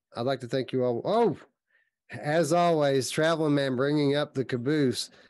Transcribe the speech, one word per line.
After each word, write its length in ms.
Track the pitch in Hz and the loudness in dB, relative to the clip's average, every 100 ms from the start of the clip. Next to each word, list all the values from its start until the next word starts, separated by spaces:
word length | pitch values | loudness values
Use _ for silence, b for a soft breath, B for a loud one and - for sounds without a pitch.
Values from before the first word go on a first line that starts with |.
| _ - | _ -6
I'd 60 | 123 | -4
like 140 | 135 | -4
to 60 | 120 | -4
thank 240 | 139 120 | -4 -2
you 120 | 127 | -2
all. 180 | 123 117 | -2 -2
Oh, 340 | 151 214 226 - - _ _ _ _ _ _ | -2 2 0 -2 -12 _ _ _ _ _ _
as 420 | 113 147 160 147 | -8 -2 0 2
always, 560 | 175 175 160 143 135 120 | 2 4 4 2 2 0
Traveling 460 | - 156 160 156 143 | 0 0 2 2 0
Man 200 | 135 123 | 0 0
bringing 400 | 139 151 143 143 | 0 2 2 0
up 180 | 147 | -2
the 120 | 135 117 | -4 -4
caboose. 640 | 123 123 151 131 113 - b | -4 -2 0 0 0 -8 b